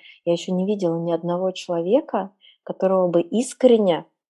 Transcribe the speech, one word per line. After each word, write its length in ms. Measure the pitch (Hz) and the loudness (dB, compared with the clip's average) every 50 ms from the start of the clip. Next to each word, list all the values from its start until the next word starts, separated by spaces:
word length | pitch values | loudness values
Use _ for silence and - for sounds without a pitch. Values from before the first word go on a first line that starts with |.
| - - - _ _ | -18 -20 -20 _ _
я 60 | 170 170 | -2 -2
еще 200 | 170 - - 185 | -2 -2 -4 -2
не 120 | 180 185 | -2 0
видела 300 | 196 214 202 190 170 165 165 | -2 -2 -2 0 -2 -2 -2
ни 140 | 170 170 170 | -2 -2 -4
одного 400 | 165 170 170 175 175 185 185 185 | -2 -2 -4 -4 -2 -2 -4 -4
человека, 800 | - - - 175 170 165 180 214 285 330 - - 214 190 190 - _ _ _ _ _ _ | -6 -8 -4 -4 -4 0 2 0 0 0 0 -4 -6 -6 -6 -12 _ _ _ _ _ _
которого 440 | - 180 - 190 190 190 190 185 180 | -14 -6 -2 0 2 2 2 2 2
бы 140 | 170 170 175 | 2 0 0
искренне 840 | 170 - 214 262 - - - - 254 233 220 214 190 165 151 156 - _ _ _ | 0 -2 -2 -2 -4 -4 2 4 6 6 6 4 2 0 0 -2 -10 _ _ _